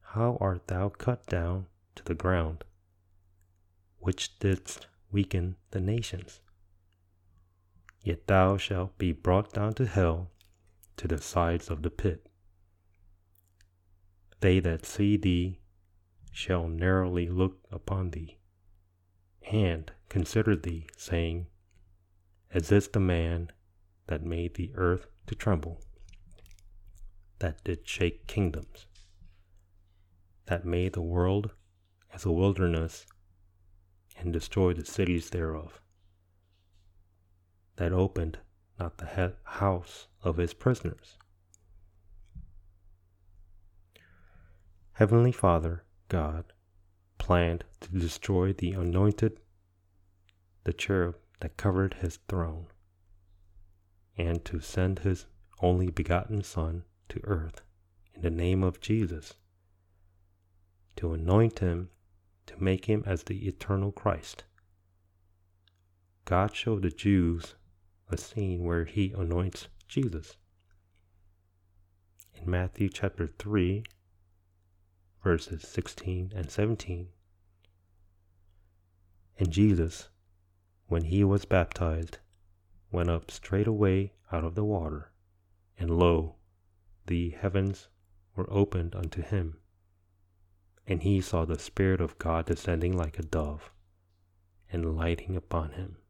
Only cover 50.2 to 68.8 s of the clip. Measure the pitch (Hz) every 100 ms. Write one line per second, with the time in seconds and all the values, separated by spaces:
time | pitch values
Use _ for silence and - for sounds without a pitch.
50.2 | _ _ _ _ - 85 - 95 87 87
51.2 | _ _ 78 - 104 92 95 - 90 -
52.2 | - 95 82 80 87 - _ _ _ -
53.2 | _ - - - - _ _ _ _ -
54.2 | 85 85 - 87 - - 92 92 98 90
55.2 | - - - - 90 90 90 85 85 90
56.2 | - 107 98 - 80 85 - _ _ -
57.2 | - 92 80 - - _ _ _ _ -
58.2 | 82 82 87 95 92 90 - 110 95 82
59.2 | - - _ _ _ _ _ _ _ _
60.2 | _ _ _ _ _ _ _ - 85 80
61.2 | 82 98 113 - 92 85 90 _ _ _
62.2 | _ _ - - 95 95 - 107 101 90
63.2 | - 98 101 - - 98 98 - 107 87
64.2 | - - - _ _ _ _ _ _ _
65.2 | _ _ _ _ _ _ _ _ _ _
66.2 | - 90 104 - - 107 92 - 104 98
67.2 | 87 85 - - - _ _ _ _ 87
68.2 | - - 98 87 87 85